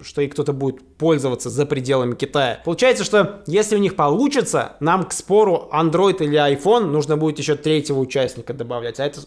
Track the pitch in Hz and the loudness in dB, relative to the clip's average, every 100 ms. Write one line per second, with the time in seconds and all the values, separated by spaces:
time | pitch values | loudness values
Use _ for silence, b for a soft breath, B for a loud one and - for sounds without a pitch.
0 | - 147 139 151 143 135 135 131 - - | -8 -4 -4 -2 -4 -2 -4 -6 -12 -2
1 | 127 147 131 120 123 123 143 139 127 131 | 0 2 0 -4 -4 -2 -2 -2 0 0
2 | 120 113 139 147 127 - - 170 254 214 | 0 -4 -4 -2 -2 -2 -6 0 2 2
3 | 185 208 180 - - 190 214 208 196 - | 2 2 2 -4 -2 0 2 2 2 2
4 | 147 185 277 269 170 147 117 - 151 185 | 2 2 2 0 0 0 -2 -2 0 0
5 | 135 - - 208 202 170 - 151 165 170 | -2 -8 0 4 4 2 -2 0 2 4
6 | 196 185 147 151 143 139 185 233 175 151 | 2 2 2 2 2 2 2 2 2 0
7 | 143 151 156 151 147 143 156 156 147 135 | 0 0 0 -2 -2 -2 0 0 0 -2
8 | 131 139 127 117 120 131 117 120 117 123 | -2 -2 -2 -4 -10 -10 -8 -8 -8 -6
9 | 143 135 | -6 -8